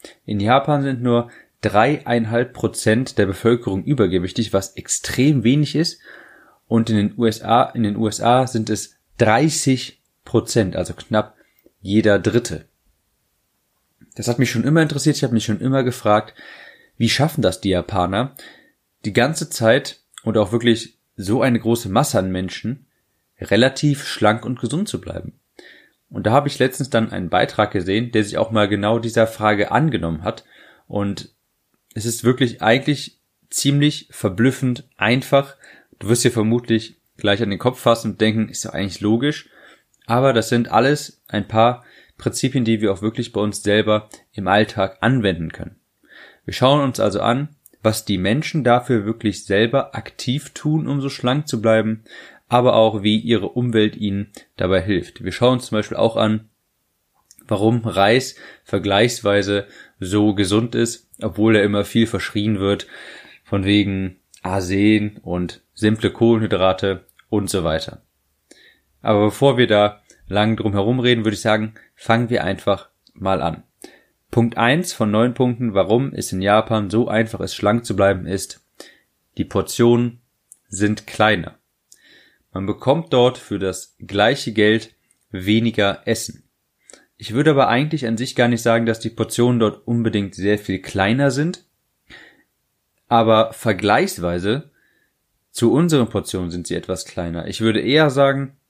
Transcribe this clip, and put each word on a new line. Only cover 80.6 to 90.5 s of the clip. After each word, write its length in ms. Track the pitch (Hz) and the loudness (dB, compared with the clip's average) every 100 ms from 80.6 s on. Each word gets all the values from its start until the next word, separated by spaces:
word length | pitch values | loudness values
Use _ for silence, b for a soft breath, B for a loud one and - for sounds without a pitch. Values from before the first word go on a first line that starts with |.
| - | -14
sind 400 | 92 104 107 - | -2 -2 -2 -6
kleiner. 500 | - 107 92 - - _ _ _ b b b b b b | 0 0 0 -4 -14 _ _ _ b b b b b b
Man 120 | 92 | -8
bekommt 480 | 98 113 131 156 165 | -6 -4 0 0 2
dort 260 | 127 123 123 | 2 2 0
für 200 | - 98 | -8 -4
das 380 | 95 90 - _ | -4 -6 -12 _
gleiche 540 | 95 101 110 139 120 | -4 2 2 2 -4
Geld 420 | 107 107 110 - _ _ _ _ | 2 4 2 -2 _ _ _ _
weniger 720 | 92 92 113 117 110 101 - - | -6 0 2 2 0 0 0 -4
Essen. 380 | 113 - - _ _ _ _ b b b - | -4 -6 -16 _ _ _ _ b b b -20
Ich 180 | - | -6
würde 160 | 113 151 | 0 2
aber 160 | 139 123 | 4 4
eigentlich 400 | 123 151 156 117 | 2 0 -2 -4
an 100 | 113 | -4
sich 200 | 131 - | -4 0
gar 100 | 120 | 2
nicht 160 | 117 | 2
sagen, 240 | 117 113 113 | 2 2 0
dass 140 | 110 | -2
die 100 | 113 | -4
Portionen 480 | - 110 - 123 120 | -4 -4 0 2 4
dort 260 | 107 - | 0 -2
unbedingt 520 | - 117 113 104 98 - | -4 -2 0 0 -4 -2
sehr 220 | 101 | 0